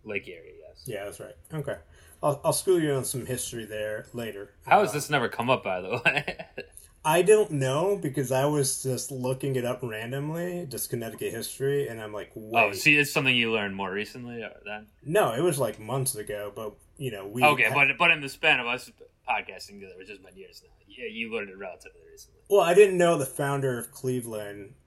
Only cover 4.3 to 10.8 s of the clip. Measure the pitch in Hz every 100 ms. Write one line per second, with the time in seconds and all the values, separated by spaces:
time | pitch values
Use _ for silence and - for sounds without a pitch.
4.3 | 98 101 _ - 185 196 147 139 147 117
5.3 | - 120 123 101 92 92 120 165 139 -
6.3 | - - - - - - _ 156 165 185
7.3 | 214 208 151 131 139 190 202 160 135 131
8.3 | 131 143 147 135 - 131 120 - 131 127
9.3 | 135 143 127 120 127 123 107 117 135 147
10.3 | 165 175 175 160 113